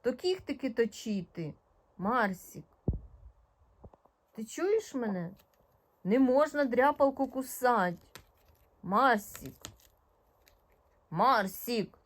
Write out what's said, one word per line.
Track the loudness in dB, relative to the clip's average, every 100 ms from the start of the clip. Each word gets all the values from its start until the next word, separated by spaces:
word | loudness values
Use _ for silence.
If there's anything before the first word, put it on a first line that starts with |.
То | -4
кіхтики | -2 -4 -4 -6 -6 -6
точити. | -2 -2 -4 -6 -6 -6 -10 -10 -12 _ _ _ -8
Марсік. | -2 0 0 -4 -14 -20 -20 _ -6 -6 -10 -20 -20 _ _ _ _ _ -20 -20 _ _ _
Ти | -14
чуєш | -12 -4 0 0 -2
мене? | -6 -4 -4 -8 -12 _ _ _ _ _ _
Не | 0 4
можна | 6 4 2 0
дряпалку | 0 4 4 4 0 2 -4
кусати. | -4 -10 0 2 4 2 -2 _ -20 _ _ _ _ _ _
Марсік. | -2 2 4 2 -2 -16 -16 -16 -20 -20 _ _ _ _ _ _ _ _ _ _ _ _ _
Марсік. | 2 4 4 0 -6 -4 -4 -4 _